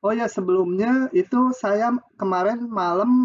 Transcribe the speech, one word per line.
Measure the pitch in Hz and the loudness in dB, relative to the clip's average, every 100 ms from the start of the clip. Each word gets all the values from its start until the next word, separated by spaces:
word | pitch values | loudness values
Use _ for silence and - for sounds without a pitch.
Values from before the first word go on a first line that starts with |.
| 196 | -2
Oh | |
ya, | 226 226 | -2 -2
sebelumnya | - 185 185 175 185 226 262 262 | -4 0 0 0 0 0 0 2
itu | 180 185 247 254 254 | 0 0 2 0 0
saya | 208 202 233 247 _ _ | -2 0 0 -2 _ _
kemarin | 196 185 190 233 240 | -2 0 0 -2 -6
malam | 214 175 175 220 247 | -4 -2 0 2 2